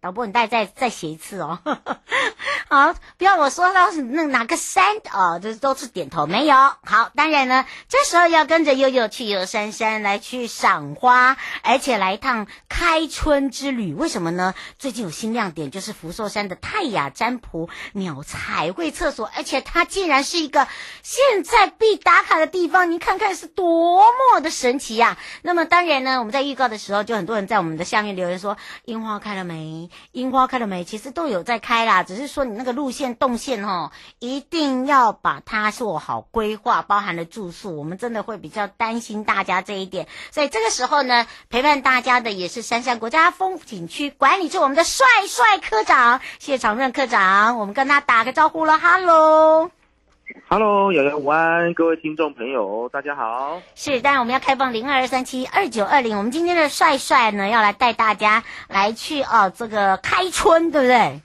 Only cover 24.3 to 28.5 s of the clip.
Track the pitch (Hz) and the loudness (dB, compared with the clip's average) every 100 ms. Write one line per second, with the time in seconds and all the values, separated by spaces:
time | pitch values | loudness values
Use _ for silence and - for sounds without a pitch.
24.3 | 403 294 - 247 262 - 220 226 185 - | 4 2 -2 -2 -2 -4 0 0 0 -12
25.3 | - - 349 320 349 349 277 262 262 220 | -12 -2 0 2 2 4 0 0 -2 -2
26.3 | 262 277 262 254 214 - 202 208 226 175 | -2 -2 0 -2 -2 -4 -4 -2 -4 -2
27.3 | 226 190 220 165 160 175 226 208 190 180 | -4 -2 -2 -2 -4 -2 -2 -2 -4 -6
28.3 | 180 202 | -6 -6